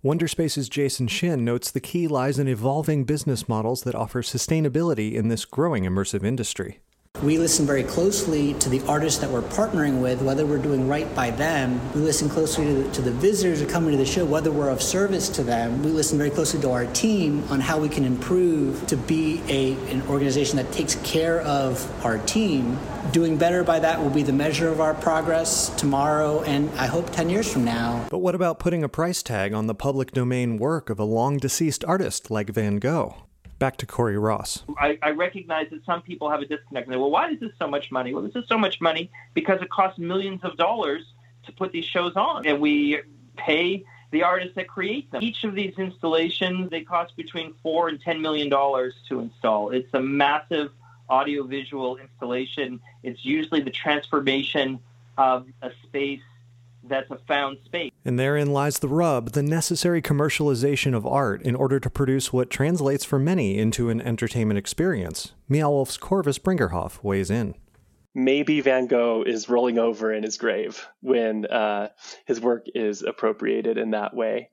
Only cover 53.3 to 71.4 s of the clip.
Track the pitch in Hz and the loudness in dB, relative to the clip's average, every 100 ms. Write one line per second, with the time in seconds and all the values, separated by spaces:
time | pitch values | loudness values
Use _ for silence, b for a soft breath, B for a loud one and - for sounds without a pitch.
53.3 | 156 156 160 135 - 160 147 - 151 135 | -2 2 0 0 -4 -2 -2 0 0 2
54.3 | 135 139 151 135 131 - - - - 135 | 0 0 0 0 -4 -12 -20 -14 2 2
55.3 | 127 131 127 127 - - 139 139 135 - | 2 -4 -14 -14 -14 -10 -4 -4 -6 -14
56.3 | - - - - - 123 135 135 127 - | -20 -20 -20 -20 -20 -4 -4 -4 -14 -2
57.3 | 143 139 139 - 175 156 _ 131 123 135 | -2 -2 -6 -10 -8 -8 _ -2 0 2
58.3 | 147 143 139 147 135 139 151 170 131 117 | 2 2 2 0 -2 0 2 2 2 0
59.3 | 131 143 165 - 170 175 170 - 143 147 | -2 0 0 0 0 2 2 2 2 2
60.3 | - 147 123 139 139 147 120 110 135 127 | 2 0 2 2 2 2 0 0 0 0
61.3 | 98 - 123 135 135 123 - 135 135 - | 0 -2 0 2 2 0 0 2 2 0
62.3 | 127 123 - 139 175 139 139 - 139 143 | 0 0 0 0 2 2 0 0 2 2
63.3 | 185 107 101 110 113 120 113 123 113 117 | 2 2 2 0 2 0 0 -2 -2 -2
64.3 | 120 107 101 - - 175 139 87 - - | 0 0 0 -2 -2 0 0 -4 -8 -12
65.3 | - - 143 151 143 131 - - 190 147 | -16 0 2 4 2 0 -4 -2 0 2
66.3 | 135 - 185 101 87 - - 101 98 92 | 0 0 2 0 0 -4 -6 -2 0 0
67.3 | 110 107 - - _ _ _ _ 135 131 | -2 -2 -8 -18 _ _ _ _ 0 2
68.3 | 143 147 151 135 127 123 123 120 113 - | 2 2 2 4 2 2 2 2 2 0
69.3 | 113 107 120 123 117 113 107 110 107 110 | -2 2 2 4 2 2 0 -2 -2 -4
70.3 | 107 117 101 - - - _ 127 123 113 | -2 -2 -2 -4 -8 -18 _ 0 2 2
71.3 | 107 | -2